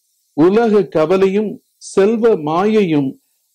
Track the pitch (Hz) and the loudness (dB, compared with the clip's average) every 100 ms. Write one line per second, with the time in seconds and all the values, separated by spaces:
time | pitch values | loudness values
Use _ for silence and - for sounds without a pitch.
0 | _ _ _ 143 175 214 226 208 - 165 | _ _ _ 0 2 2 2 0 0 -2
1 | 156 190 190 196 208 - _ _ - 196 | 0 0 0 0 -6 -10 _ _ -6 0
2 | 202 226 233 180 147 165 208 220 180 147 | 0 2 0 0 -2 -2 0 0 0 0
3 | 135 - _ _ _ | -2 -8 _ _ _